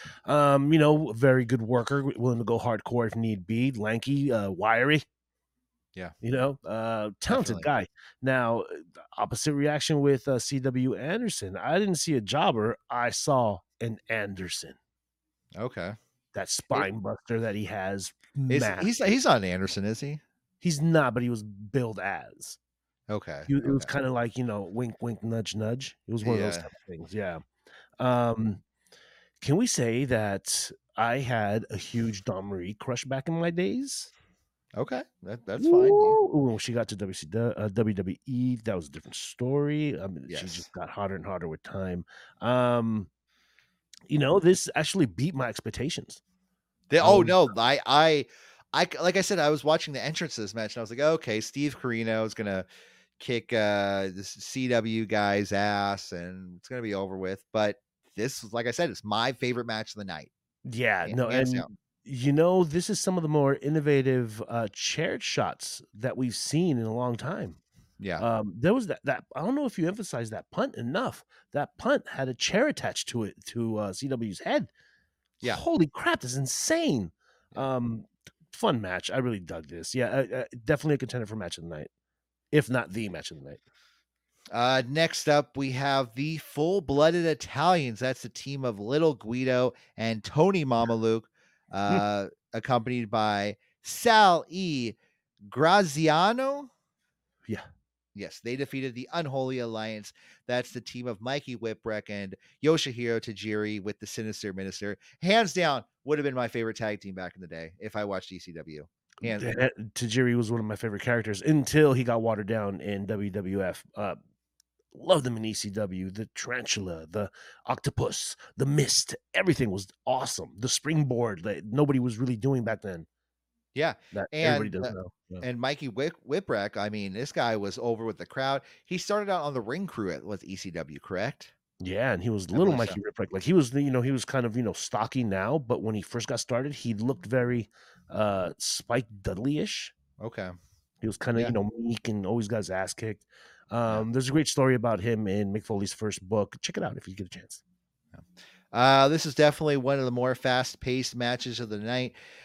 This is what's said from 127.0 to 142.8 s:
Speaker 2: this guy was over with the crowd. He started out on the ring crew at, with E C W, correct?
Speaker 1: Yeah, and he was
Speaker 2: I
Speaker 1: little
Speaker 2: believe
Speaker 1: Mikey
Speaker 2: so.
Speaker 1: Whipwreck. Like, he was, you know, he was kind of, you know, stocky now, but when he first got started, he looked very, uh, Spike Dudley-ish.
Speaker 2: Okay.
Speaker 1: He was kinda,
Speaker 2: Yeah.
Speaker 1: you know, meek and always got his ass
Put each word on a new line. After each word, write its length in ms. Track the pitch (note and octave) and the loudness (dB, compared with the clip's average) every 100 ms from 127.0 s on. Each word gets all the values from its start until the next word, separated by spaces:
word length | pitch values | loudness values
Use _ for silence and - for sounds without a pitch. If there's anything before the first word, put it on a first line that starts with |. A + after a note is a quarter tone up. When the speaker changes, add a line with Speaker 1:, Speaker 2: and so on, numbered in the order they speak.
| G2 | -6
Speaker 2:
this 180 | G2 C#3+ | -6 -6
guy 240 | - A#2+ A2 | -2 0 0
was 220 | G2+ - | -2 -4
over 240 | A#2+ A2 | -2 -2
with 140 | A2+ G2 | -4 -8
the 80 | E2+ | -10
crowd. 340 | C3+ C3+ C#3 - - | -4 -2 -2 -4 -18
He 140 | - F3+ | -8 -6
started 320 | - G#3 G3+ | -2 -2 0
out 120 | F3+ | -2
on 100 | D3 | -2
the 80 | C3 | -4
ring 240 | G#2 D#3 G3 | -6 -6 -6
crew 240 | - F#2+ | -4 -4
at, 120 | D2 | -4
with 220 | G2 G2+ | -8 -10
E 120 | - F#2+ | -10 -12
C 140 | F#2+ | -10
W, 300 | E2 D2 C#2 | -8 -10 -12
correct? 540 | - F#2 A#2 - - _ _ - | -8 -4 -4 -6 -18 _ _ -12
Speaker 1:
Yeah, 320 | F#2 F#2+ C3 | -6 -2 0
and 100 | F#2+ | 0
he 60 | A2 | 0
was 200 | G#2 F2+ | -2 0
Speaker 2:
I 20 | |
Speaker 1:
little 240 | A2 F#3+ | 2 4
Speaker 2:
believe 160 | C3 G#2+ | 4 0
Speaker 1:
Mikey 100 | G2 | -2
Speaker 2:
so. 100 | G#2 | -6
Speaker 1:
Whipwreck. 220 | - F#2+ | -6 -6
Like, 100 | F#2+ | -2
he 120 | C3 | 4
was, 180 | F#3 B2 | 4 4
you 180 | C3+ C#3+ | 2 2
know, 120 | B2+ | 2
he 80 | B2 | 0
was 160 | C3 - | -2 -2
kind 180 | C3+ | -2
of, 140 | A#2+ A2+ | 0 0
you 40 | |
know, 120 | A2+ | -2
stocky 500 | - - G#2 A2+ C3 | -4 -4 -4 -2 -2
now, 320 | A2+ F#2+ G2+ D#3 | 0 0 0 0
but 260 | A#2 B2 | 0 -2
when 120 | A2 | 0
he 80 | G#2+ | -4
first 240 | - A#2+ A2 | -4 -6 -4
got 120 | A#2+ | -6
started, 360 | - B2 C#3+ | -2 -2 -2
he 180 | C#3 A#2+ | -4 -4
looked 320 | G#2 A#2+ C3+ | -2 -2 -2
very, 460 | A2 B2+ B2 A#2+ G#2 _ - - - | -2 0 2 0 -2 _ -20 -20 -8
uh, 400 | G#2 G#2 G2 F2 - | 0 0 2 -2 -4
Spike 480 | - - - A#2+ A#2 G2+ | -4 -4 -2 -2 -2 -8
Dudley-ish. 720 | G2 F#2+ C3 D3+ G#3 - - - _ - | -6 -2 0 0 -2 -6 -10 -16 _ -14
Speaker 2:
Okay. 280 | A2 - F#2 F2 _ _ _ _ | -10 -8 -10 -12 _ _ _ _
Speaker 1:
He 60 | A2 | -6
was 100 | G2 | -4
kinda, 240 | B2+ A#2 | 0 0
Speaker 2:
Yeah. 60 | A#2 | 2
Speaker 1:
you 80 | |
know, 160 | A2+ G#2 A#2 | 0 -2 -2
meek 300 | A#2 A#2 - | -4 -4 -2
and 180 | G#2+ F#2+ | -4 -2
always 220 | A#2 G#2 | -2 -2
got 100 | A2+ | -4
his 100 | F2+ | -4
ass 240 | F#2 | -4